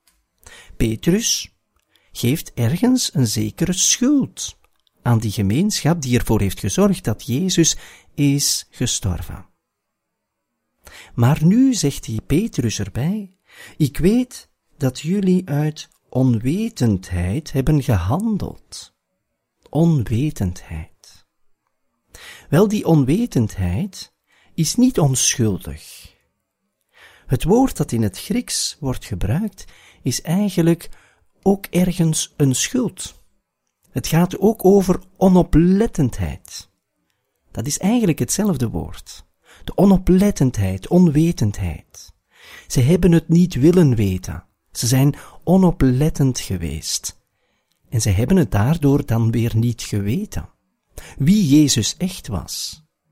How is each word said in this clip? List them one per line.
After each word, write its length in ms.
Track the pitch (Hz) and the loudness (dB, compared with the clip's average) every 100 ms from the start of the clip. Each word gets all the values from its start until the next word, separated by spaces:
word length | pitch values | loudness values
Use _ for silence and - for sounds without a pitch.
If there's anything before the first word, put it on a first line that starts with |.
| _ _ _ _ - - - - | _ _ _ _ -20 -20 -14 -4
Petrus 800 | 113 113 170 202 233 - - _ _ _ _ _ _ | -2 -2 0 0 0 -6 -8 _ _ _ _ _ _
geeft 400 | - 120 151 - | -4 -2 -2 -6
ergens 600 | - 117 170 247 254 - | -4 -2 0 2 0 0
een 120 | 165 117 | -2 -2
zekere 460 | - - - 170 | -2 -6 -4 -4
schuld 840 | 180 - - 240 294 180 - - - _ _ _ _ 123 | 0 0 2 2 2 0 -8 -14 -16 _ _ _ _ 0
aan 120 | 117 | 0
die 120 | 113 | 0
gemeenschap 720 | 98 98 120 208 - 143 170 | -2 0 0 -2 -2 -2 -2
die 160 | 127 120 | 0 0
ervoor 220 | - 110 | 2 0
heeft 200 | 98 - | 0 -4
gezorgd 440 | 104 - 202 180 | -4 0 0 0
dat 220 | - 107 - | -4 -6 -4
Jezus 500 | 123 185 180 165 - - - _ | -4 0 2 2 0 -8 -20 _
is 520 | - 143 143 - - - | -2 0 0 -2 -4 -8
gestorven. 760 | - 123 - 98 85 - - - _ _ _ _ _ _ _ _ _ _ _ _ _ - - - | -8 -6 -4 -4 -6 -8 -14 -16 _ _ _ _ _ _ _ _ _ _ _ _ _ -20 -20 -10
Maar 300 | - 120 156 | 0 2 4
nu 300 | 160 226 269 | 2 4 2
zegt 300 | 240 143 - | 2 -4 -4
die 160 | - 110 | -10 -10
Petrus 580 | - 147 226 - 113 - | -2 -2 -2 -4 -4 -4
erbij: 600 | 98 - 151 214 190 _ _ - - - | -8 -4 -4 -6 -10 _ _ -20 -14 -4
"Ik 220 | 151 - | -4 0
weet 500 | 175 240 247 - - _ _ - | 2 2 -2 -10 -20 _ _ -6
dat 240 | 131 - | -6 -4
jullie 480 | 147 208 185 185 180 | -4 -2 2 0 0
uit 400 | 147 151 147 - _ _ | -4 -4 -6 -18 _ _
onwetendheid 1400 | 127 131 113 123 180 117 - 120 95 - 90 87 120 - | 0 0 0 -2 -4 -6 -2 0 0 -4 -4 -4 -4 -6
hebben 300 | 135 135 151 | -4 0 0
gehandeld." 1120 | 127 101 85 147 226 208 - - - - - _ _ _ _ _ _ _ - | 2 -2 0 -2 -2 -4 -6 -12 -20 -20 -20 _ _ _ _ _ _ _ -6
Onwetendheid. 1600 | 143 170 151 104 113 151 - 95 87 - 80 80 _ - - _ _ _ _ _ _ _ _ _ - - - - | 2 2 2 0 -2 -2 -4 -6 -6 -12 -12 -14 _ -20 -20 _ _ _ _ _ _ _ _ _ -20 -20 -18 -2
Wel, 200 | 160 208 | 2 2
die 180 | 208 - | 0 2
onwetendheid 1300 | 160 127 185 240 139 110 - 90 90 190 - - _ _ _ _ | 2 4 0 0 -2 -2 -2 -4 -2 -6 -10 -20 _ _ _ _
is 200 | - 160 | -4 -2
niet 240 | - 254 - | 2 2 4
onschuldig. 1160 | 147 131 - - 110 87 78 73 - - - _ _ _ _ _ _ _ _ _ - _ - | 0 2 -2 0 0 -2 -8 -14 -16 -20 -20 _ _ _ _ _ _ _ _ _ -20 _ -4
Het 180 | 131 | -2
woord 320 | 156 233 262 - | 2 2 2 0
dat 160 | - | -4
in 100 | 117 | -2
het 160 | 107 - | -2 -4
Grieks 580 | - 220 262 - - - | -6 -6 -4 -6 -8 -8
wordt 240 | 135 120 | -6 -6
gebruikt 600 | - 87 98 143 214 - - - - _ | -8 -6 -2 -2 -4 -10 -20 -20 -20 _
is 200 | 139 - | -6 -6
eigenlijk 640 | - 180 208 185 165 170 - - _ _ _ _ | -2 -2 0 0 0 0 -4 -20 _ _ _ _
ook 240 | 196 196 - | -2 -2 -2
ergens 680 | 175 185 - 165 156 - - | -2 0 0 0 0 -6 0
een 180 | 139 | 0
schuld. 720 | 127 - 247 220 - - - _ _ _ _ _ _ _ 135 | 0 -2 -2 -4 -6 -16 -16 _ _ _ _ _ _ _ -8
Het 100 | - | 0
gaat 320 | 156 180 - | 2 2 2
ook 260 | 208 - | 0 2
over 360 | 185 202 185 180 - - | 4 4 4 -2 -4 2
onoplettendheid. 1500 | 190 180 165 156 175 196 233 - 127 - 82 65 - - - _ _ _ _ _ _ _ _ | 4 6 4 4 4 4 0 0 -2 -2 -6 -8 -16 -20 -20 _ _ _ _ _ _ _ _
Dat 160 | - 123 | -8 -6
is 120 | - | -2
eigenlijk 400 | 185 240 202 143 | 0 0 0 0
hetzelfde 500 | 120 - 208 160 117 | -2 -2 -2 -2 -4
woord. 580 | 85 80 - - - - _ _ - | -4 -8 -14 -18 -20 -20 _ _ -18
De 120 | - - | -8 2
onoplettendheid, 1120 | 196 185 185 185 208 - 131 107 95 95 - | 4 4 4 4 2 2 0 0 -2 -4 0
onwetendheid. 1300 | 180 175 143 165 170 110 - 90 73 - - - _ _ _ - - - | 4 4 4 0 0 -2 -2 -6 -8 -14 -20 -20 _ _ _ -20 -20 -4
Ze 140 | 143 | 0
hebben 320 | 123 180 180 | 2 4 6
het 160 | 165 - | 4 4
niet 260 | 170 180 | 2 2
willen 400 | 120 147 175 151 | 4 4 6 4
weten. 500 | 110 101 92 - 73 - _ _ | 4 0 -2 -6 -14 -16 _ _
Ze 140 | - 117 | -6 0
zijn 280 | 131 143 143 - - | 2 2 0 -12 -10
onoplettend 960 | - 190 180 - 135 127 156 - 135 120 | 2 4 4 4 2 2 0 0 0 -2
geweest. 800 | - 92 80 78 - - - - _ _ _ _ _ _ - | -6 -8 -8 -10 -8 -8 -10 -16 _ _ _ _ _ _ -6
En 120 | 117 | -2
ze 100 | 110 | 0
hebben 260 | 95 - 190 | 0 2 2
het 140 | 139 | 2
daardoor 560 | 101 113 165 143 143 - | 2 0 2 2 2 0
dan 240 | 113 113 | 0 0
weer 260 | 117 113 110 | 0 0 0
niet 260 | 120 110 | 0 -2
geweten. 640 | - 104 101 151 208 - - _ _ _ _ - - - | -6 -4 -2 -4 -6 -10 -12 _ _ _ _ -20 -16 -2
Wie 300 | 139 214 156 | 2 4 6
Jezus 480 | 147 143 120 104 - | 4 4 2 -2 -4
echt 320 | 180 - - | -6 -8 -8
was. 560 | 90 - - - - _ _ _ | -8 -8 -12 -12 -14 _ _ _